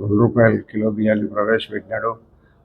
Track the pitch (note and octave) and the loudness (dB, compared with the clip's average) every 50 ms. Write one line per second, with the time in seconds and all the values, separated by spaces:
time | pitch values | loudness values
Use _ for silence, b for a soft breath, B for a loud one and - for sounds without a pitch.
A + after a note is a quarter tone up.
0 | G2 G2+ G2+ G#2 A#2 A2+ - A#2+ A#2 A2+ G#2+ G#2 - - - A2 G#2+ A2 G#2+ G#2 | -2 0 2 2 2 2 4 4 4 4 4 0 -2 -6 -6 -4 -2 -2 -2 0
1 | G#2+ G#2+ G#2+ G#2+ G#2 G2+ - G#2 G#2 G#2 A2+ A2 A2 - G#2+ G#2 F#2+ - A2 A2 | 0 2 2 0 -2 -2 -2 -2 0 0 0 -2 -2 -4 -10 -10 -10 -8 -8 -6
2 | G#2+ A2+ A#2 - - _ _ _ _ _ _ _ _ | -4 -6 -6 -8 -12 _ _ _ _ _ _ _ _